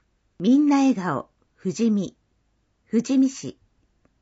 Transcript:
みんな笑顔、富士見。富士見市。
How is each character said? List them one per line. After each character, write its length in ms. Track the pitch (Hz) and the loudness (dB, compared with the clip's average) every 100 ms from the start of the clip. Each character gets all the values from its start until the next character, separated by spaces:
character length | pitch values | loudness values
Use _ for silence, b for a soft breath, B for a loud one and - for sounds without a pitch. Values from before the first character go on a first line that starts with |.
| _ _ _ - | _ _ _ -4
み 180 | 185 269 | 2 4
ん 120 | 294 | 4
な 80 | 277 | 2
笑 180 | 269 202 | 2 0
顔、 340 | 180 135 - _ _ _ | -2 -6 -8 _ _ _
富 120 | 185 | -8
士 160 | 170 226 | -2 0
見。 260 | 208 180 _ _ _ _ _ _ _ - | 0 -4 _ _ _ _ _ _ _ -6
富 140 | 220 | -6
士 140 | 233 269 | 0 0
見 100 | 262 | 0
市。 300 | - 131 - _ _ _ _ _ _ | -2 -14 -16 _ _ _ _ _ _